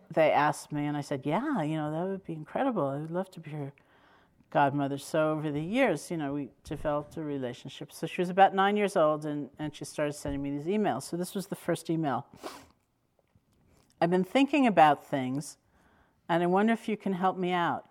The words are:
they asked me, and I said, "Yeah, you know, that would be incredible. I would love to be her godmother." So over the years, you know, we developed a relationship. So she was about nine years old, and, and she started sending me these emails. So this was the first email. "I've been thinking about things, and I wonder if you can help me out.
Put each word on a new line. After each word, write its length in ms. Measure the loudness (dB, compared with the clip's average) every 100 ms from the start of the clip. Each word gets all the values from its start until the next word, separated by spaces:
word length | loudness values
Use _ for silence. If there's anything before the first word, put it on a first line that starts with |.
| -6
they 200 | 2 4
asked 420 | 6 4 0 -6
me, 140 | -4 -2
and 100 | -4
I 40 |
said, 240 | -4 -4
"Yeah, 380 | -2 -2 0 -2
you 140 | -2 -2
know, 140 | -4
that 160 | -4 -4
would 180 | -6
be 100 | -8
incredible. 500 | -12 -6 -4 -2 0 -2
I 120 | -4
would 120 | -6
love 200 | -6 -6
to 80 | -10
be 100 | -12
her 200 | -10 -10 -12 _ _ _ _ _ _ _
godmother." 460 | 2 2 2 -2 -4
So 340 | -4 0 0
over 180 | 0 -2
the 120 | -4
years, 480 | -2 0 0 0 -4
you 60 | -6
know, 180 | -4
we 160 | -6 -8 _
developed 540 | -12 -6 -4 -4 -4 -10
a 80 |
relationship. 680 | -8 -6 -6 -8 -14 -16 -16
So 140 | -10 -8
she 140 | -4
was 100 | 0
about 240 | 8 8
nine 220 | 8 2 4
years 200 | 2 4
old, 280 | 4 2
and, 260 | -2 -6 -8 -8
and 160 | -10
she 100 | -8
started 280 | -10 -4 -4
sending 300 | -4 -6 -6
me 80 | -6
these 160 | -6 -2
emails. 360 | 0 0 -2
So 140 | -4 -6
this 180 | -6
was 140 | -6 -8
the 80 | -8
first 340 | -4 -4 -2
email. 360 | -2 0 -2 -4 -14 -16 -16 -20 _ _ _ _ _ _ _ _ _ _ _ _ -2
"I've 100 | 2
been 140 | 2
thinking 420 | 2 2 4 4 4
about 380 | 8 8 6
things, 520 | 0 -4 -2 -4 -6 -14 _ _ _ _ _ _ -2
and 140 | 0
I 40 | 2
wonder 260 | 4 4
if 160 | 2 -2
you 80 | -4
can 180 | -2
help 220 | 0 0 0
me 160 | 0
out. 340 | 0 0 -2 -6